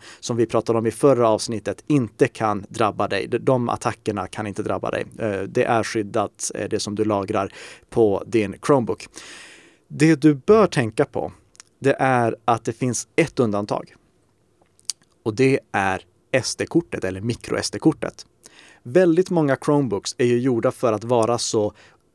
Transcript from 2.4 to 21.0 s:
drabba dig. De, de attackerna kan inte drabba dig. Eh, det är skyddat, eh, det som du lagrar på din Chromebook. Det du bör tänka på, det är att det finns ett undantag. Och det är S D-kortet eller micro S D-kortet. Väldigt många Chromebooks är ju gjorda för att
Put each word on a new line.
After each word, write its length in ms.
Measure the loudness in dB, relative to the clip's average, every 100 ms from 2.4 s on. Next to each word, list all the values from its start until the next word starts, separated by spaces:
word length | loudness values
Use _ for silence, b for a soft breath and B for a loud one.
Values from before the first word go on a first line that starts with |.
| -2 -2 -6
drabba 380 | -2 -2 -2 -4
dig. 200 | -4 -4
De, 100 | -4
de 320 | 0 0 0
attackerna 580 | -2 -4 -4 -6 -6 -6
kan 200 | -8 -8
inte 160 | -6
drabba 280 | -6 -6 -4
dig. 140 | -6 -8 -6
Eh, 220 | -6 -4
det 220 | -4 -2
är 200 | 0 0
skyddat, 680 | -2 -4 -4 -4 -4 -6 -10 -8
eh, 140 | -4
det 100 | -4
som 160 | -4 -2
du 100 | 0
lagrar 480 | 0 0 -2 -2 B B B _
på 340 | 4 4 2 0
din 300 | 0 0 -2 2
Chromebook. 420 | 2 2 -6 -10 B B B B B B B _
Det 280 | 2 2 6
du 180 | 4 4
bör 320 | 4 6 4
tänka 380 | 2 -2 0 -2
på, 260 | -4 -8 -10 _ -20 -20 _
det 160 | 0 2
är 360 | 2 2 2 0 0
att 200 | 0 -2
det 80 |
finns 340 | -4 -4 -4 -4 -2
ett 240 | 0 0
undantag. 540 | 0 0 -2 -6 -8 -18 _ _ _ _ _ _ _ _ -14 -14 _ _
Och 120 | -4 2
det 240 | 2 2 0
är 300 | -2 0 -2 -8 _ _
S 240 | -2 -2 -6
D-kortet 480 | -2 -2 -2 -4
eller 180 | -6 -4
micro 340 | -6 -6 -4 -4
S 160 | -4
D-kortet. 540 | 0 0 0 -4 -10 -20 _ B B B B
Väldigt 460 | -2 2 4 4 2
många 280 | 0 2 0 2
Chromebooks 500 | 0 0 -4 -6 0
är 80 | 2
ju 140 | 2
gjorda 320 | 2 0 0
för 220 | 0 0
att 100 | 0